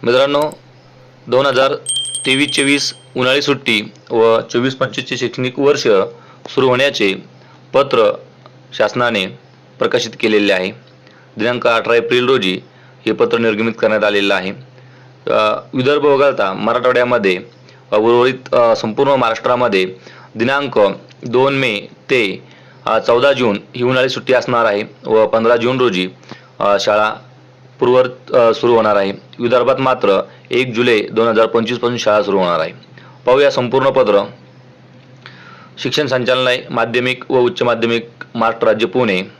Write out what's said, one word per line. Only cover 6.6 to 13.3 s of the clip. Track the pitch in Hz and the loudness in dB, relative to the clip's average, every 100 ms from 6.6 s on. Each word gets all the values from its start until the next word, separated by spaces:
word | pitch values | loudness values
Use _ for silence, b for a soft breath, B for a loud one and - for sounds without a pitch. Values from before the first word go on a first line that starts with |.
| 131 | 0
होण्याचे | 123 139 135 104 95 - - B B - | 2 0 0 -2 -2 -10 -20 B B -2
पत्र | 127 - 117 104 - - - - - - | 0 2 4 2 2 -10 -20 -20 -20 -20
शासनाने | - 107 120 120 113 95 - - - - - | -2 -2 0 -2 -2 -4 -8 -20 -20 -20 -6
प्रकाशित | 110 104 117 104 | -2 -2 -4 -4
केलेले | 113 107 101 | 0 2 2
आहे. | 95 92 104 - - B B B - | 0 -2 -8 -20 -20 B B B -6
दिनांक | 110 123 120 | -4 0 0
अठरा | 113 104 117 | 0 2 0
एप्रिल | 117 123 123 | 2 0 2
रोजी | 131 95 92 - B B B - | 0 0 -6 -8 B B B -6
हे | |
पत्र | 107 117 | -2 0